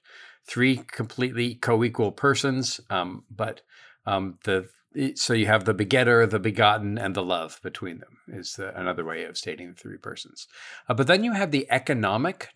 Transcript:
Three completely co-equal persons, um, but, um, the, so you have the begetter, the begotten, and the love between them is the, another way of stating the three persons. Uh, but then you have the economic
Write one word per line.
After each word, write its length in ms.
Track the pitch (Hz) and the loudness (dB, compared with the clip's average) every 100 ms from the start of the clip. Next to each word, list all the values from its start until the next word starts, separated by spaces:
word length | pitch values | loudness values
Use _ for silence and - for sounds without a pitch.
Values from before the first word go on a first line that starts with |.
| _ - - - - | _ -20 -20 -20 -8
Three 300 | - 127 127 | 2 4 2
completely 800 | - - 117 - 127 117 120 113 | -2 -8 -6 -2 -4 0 -2 -2
co-equal 560 | - 113 117 117 107 | 2 4 4 2 0
persons, 640 | - 139 135 139 131 127 - - | 2 0 2 0 0 -2 -6 -6
um, 340 | 95 90 98 - | -4 -4 -8 -14
but, 320 | 104 110 - _ - - _ - | -8 -8 -8 _ -20 -20 _ -4
um, 320 | 98 95 87 | -2 -2 -6
the, 240 | - 95 92 _ _ - 135 135 | 0 0 0 _ _ -4 -2 -2
so 160 | - | 0
you 140 | 117 104 | 2 4
have 180 | 110 | 4
the 80 | 107 | 4
begetter, 500 | 98 101 131 123 120 113 | 0 2 4 6 6 6
the 120 | 104 | 2
begotten, 600 | 104 101 107 107 101 104 | -2 4 4 4 0 -4
and 180 | 98 98 | -4 -4
the 80 | |
love 340 | 92 90 80 - | -2 -2 -4 -10
between 360 | 92 - 95 85 | -12 -10 -12 -12
them 200 | - _ - | -18 _ -18
is 240 | 98 90 | -14 -12
the, 260 | - 95 92 | -10 -10 -6
another 280 | 90 85 80 | -4 -4 -4
way 180 | 82 | -6
of 140 | 82 - | -8 -8
stating 300 | - 78 87 | -8 -10 -12
the 60 | |
three 220 | 90 - 98 | -16 -16 -14
persons. 500 | 104 - - - - - - - - | -14 -14 -14 -18 -20 -18 -20 -14 -4
Uh, 60 | |
but 140 | 117 131 | 0 4
then 180 | 190 | 4
you 80 | 233 | 2
have 180 | 202 196 | 0 0
the 160 | 143 - | 0 0
economic 800 | 127 131 135 104 107 156 196 - | 0 0 0 2 2 0 -4 -14